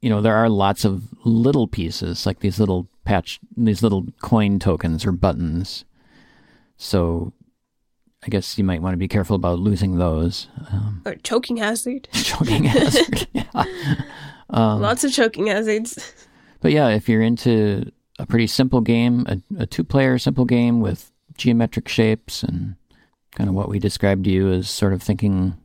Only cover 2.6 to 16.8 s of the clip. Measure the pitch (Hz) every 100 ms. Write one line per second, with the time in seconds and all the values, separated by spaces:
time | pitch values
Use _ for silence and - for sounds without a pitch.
2.6 | 107 90 - _ - 101 - - - -
3.6 | 113 98 113 98 82 - - 113 104 98
4.6 | 98 82 87 82 104 90 92 - 82 82
5.6 | 98 - - _ _ _ _ _ _ _
6.6 | _ _ - 98 85 85 90 - _ _
7.6 | _ _ _ _ _ _ - 104 - -
8.6 | 98 87 90 90 92 104 92 101 87 87
9.6 | 98 98 98 87 87 80 85 85 - -
10.6 | - 95 107 98 202 - - 220 247 240
11.6 | 214 233 - 262 - - - - - 107
12.6 | - 113 311 277 339 - - - - 233
13.6 | 370 370 139 151 - - - - - -
14.6 | 113 107 208 240 285 262 233 - 214 202
15.6 | 220 214 233 - - - - _ _ _
16.6 | 80 151